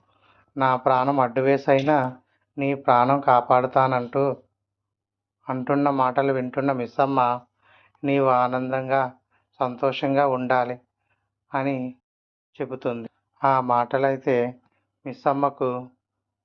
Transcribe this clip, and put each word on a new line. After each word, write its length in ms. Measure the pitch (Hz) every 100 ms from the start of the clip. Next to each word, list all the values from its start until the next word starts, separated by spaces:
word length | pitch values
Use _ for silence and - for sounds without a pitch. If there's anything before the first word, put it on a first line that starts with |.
| _ _ _ _ _ 139
నా 200 | 131 127
ప్రాణం 440 | 135 131 131 143
అడ్డు 200 | 123 123
వేసైనా 580 | 135 135 143 135 139 151 127 127 _ _ _ 143
నీ 160 | 139
ప్రాణం 460 | 139 139 123 127 139
కాపాడుతానంటూ" 1160 | 135 123 123 127 127 135 131 127 123 139 139 120 _ _ _ _ _ _ _ _ _ _ -
అంటున్న 420 | 131 127 143 143
మాటలు 420 | 135 127 131 139
వింటున్న 400 | 131 127 135 139
మిస్ 280 | 127 117 -
అమ్మ, 400 | 135 135 123 123 - _ _ _ _ _
"నీవు 240 | 139 139 135
ఆనందంగా, 760 | 127 123 127 127 131 131 135 127 - _ _ _ -
సంతోషంగా 680 | 127 120 135 127 139 135 143
ఉండాలి" 520 | 127 127 127 123 123 _ _ _ _ _ _ _
అని 260 | 139 135 131 127 127 _ _ _ _ _ -
చెబుతుంది. 520 | 127 131 131 120 113 _ _ _
ఆ 160 | 139 131
మాటలైతే 1000 | 127 120 120 135 139 131 143 123 123 127 _ _ _ _ 135
మిస్ 200 | 123 147
అమ్మకు 600 | 139 139 139 131 123 127 _ _ _ _ _